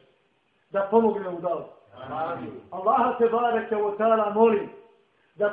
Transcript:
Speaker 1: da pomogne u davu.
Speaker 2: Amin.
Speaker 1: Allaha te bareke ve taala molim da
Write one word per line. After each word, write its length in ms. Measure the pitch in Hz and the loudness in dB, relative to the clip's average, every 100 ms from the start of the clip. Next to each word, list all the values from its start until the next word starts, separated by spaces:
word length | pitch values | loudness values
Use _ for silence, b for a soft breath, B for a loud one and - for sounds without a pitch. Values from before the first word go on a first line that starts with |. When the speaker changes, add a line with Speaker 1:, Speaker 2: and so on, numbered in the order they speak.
| _ _ _ _ _ _ _ | _ _ _ _ _ _ _
Speaker 1:
da 180 | 196 196 | -4 2
pomogne 380 | 226 220 202 185 | 2 2 0 -6
u 120 | 170 | -6
davu. 240 | 170 156 - - _ - 131 | -6 -6 -10 -20 _ -18 -10
Speaker 2:
Amin. 420 | 147 165 170 110 92 98 | -8 -6 -8 -12 -16 -14
Speaker 1:
Allaha 480 | 139 - 240 254 240 | -4 0 2 2 2
te 100 | 226 | 2
bareke 460 | 226 240 226 - | 2 0 0 -2
ve 220 | 214 208 202 | -2 -2 0
taala 320 | 220 226 208 | 2 2 2
molim 400 | 208 226 208 - - - _ _ _ _ | 4 4 4 -4 -14 -20 _ _ _ _
da 160 | - 208 | -4 -2